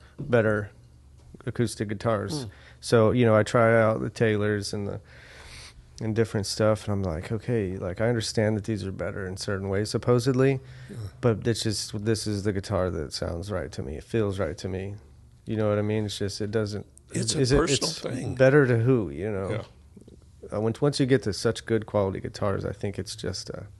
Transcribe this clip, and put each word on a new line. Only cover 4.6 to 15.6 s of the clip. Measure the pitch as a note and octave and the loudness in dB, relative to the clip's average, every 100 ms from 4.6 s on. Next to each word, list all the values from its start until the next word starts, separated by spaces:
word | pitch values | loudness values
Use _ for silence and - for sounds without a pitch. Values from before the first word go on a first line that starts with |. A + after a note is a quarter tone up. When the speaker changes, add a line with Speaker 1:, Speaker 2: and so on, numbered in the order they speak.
| G2 | -4
Speaker 1:
and | G#2+ G2+ | -6 -6
the, | G2 - - - - - - - - - - | -8 -12 -20 -20 -20 -20 -18 -18 -20 -20 -8
and | A2+ G#2+ | -2 0
different | A2 A2 G2 | 0 0 -4
stuff, | - G#2+ G#2+ - | 2 2 2 0
and | |
I'm | G2+ | -2
like, | F#2+ D#2+ - | -2 -4 -4
"Okay, | A2 - A#2 F#2+ F#2+ | -6 -2 -2 -2 -4
like, | F#2+ F2 | -6 -2
I | A2+ | 0
understand | A#2+ G#2 - G#2+ G#2+ | 0 0 2 2 2
that | |
these | G2+ G#2+ G2 | -2 -4 -4
are | |
better | F#2+ F2+ G2+ F#2 | -6 -6 -6 -8
in | F#2 | -6
certain | - G2 G2 | -6 -4 -2
ways, | G2 G#2 | -2 -2
supposedly, | A#2+ - B2 A#2+ B2+ C3+ C3+ - - - | -2 2 4 4 4 2 2 -4 -16 -14
Speaker 2:
Yeah. | - G#2 - | -12 -12 -2
Speaker 1:
but | B2 G2+ A#2 | 0 2 0
it's | G#2+ | 0
just, | A2+ G2+ - A2+ G#2 | -2 -4 -6 -4 -2
this | G#2+ - | 0 -2
is | G#2 | -2
the | G2+ | -2
guitar | F#2+ - G2+ F2+ | -2 -2 -2 0
that | F2 C#2+ | -2 -6
sounds | - E2+ E2+ F#2+ | -6 -6 -6 -6
right | F#2 C2+ | -6 -6
to | - | -8
me. | C2+ - | -8 -10
It | - | -4
feels | A#2 G2+ F#2+ | -2 0 -2
right | E2+ - | -4 -4
to | F#2+ | -6
me." | F#2 G2 G#2 - - - - - | -6 -8 -12 -16 -20 -20 -16 -6
You | |
know | A2 | -2